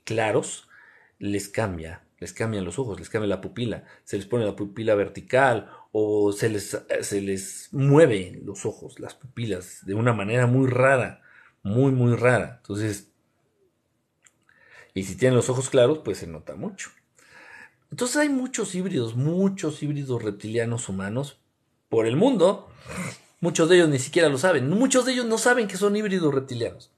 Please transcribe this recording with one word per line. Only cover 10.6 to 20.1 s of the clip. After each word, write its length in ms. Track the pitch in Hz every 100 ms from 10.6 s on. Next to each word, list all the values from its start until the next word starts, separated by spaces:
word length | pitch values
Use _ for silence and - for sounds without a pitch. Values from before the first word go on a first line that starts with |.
| 131
rara, 540 | 120 135 135 101 - _ - _ _
muy, 300 | 98 113 139
muy 240 | 131 120 113
rara. 420 | 120 120 82 -
Entonces, 500 | - 101 107 101 - _ _ _ _ _ _ _ _ _ _ _ _ _ _ _ _ - -
y 80 | -
si 120 | 95 90
tienen 200 | 127 127
los 140 | 113
ojos 180 | 131 127
claros, 300 | 139 120 156
pues 140 | - 92
se 80 | 85
nota 300 | 78 - 73
mucho. 340 | 175 196 - _ _ _ _ - - - - _ _
Entonces 260 | 147 247 294
hay 120 | 294
muchos 460 | 269 254 - 196
híbridos, 420 | 180 185 160 113 117
muchos 680 | 147 180 196 196 156 151
híbridos 400 | 147 143 135